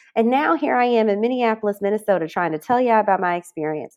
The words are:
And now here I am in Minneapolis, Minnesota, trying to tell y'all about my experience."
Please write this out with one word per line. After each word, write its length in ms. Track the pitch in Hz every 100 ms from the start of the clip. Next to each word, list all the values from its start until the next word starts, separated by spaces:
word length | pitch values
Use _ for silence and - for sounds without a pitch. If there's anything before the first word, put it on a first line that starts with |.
| _ -
And 160 | 233
now 240 | 269 311 330
here 200 | 277 247
I 100 | 247
am 240 | 233 220
in 120 | 202
Minneapolis, 560 | 233 254 233 220 208 202
Minnesota, 480 | 202 208 208 180 160
trying 260 | 185 170
to 40 | 156
tell 240 | - 247
y'all 180 | 254 220
about 220 | 208 190
my 140 | 180 175
experience." 600 | - - 156 151 -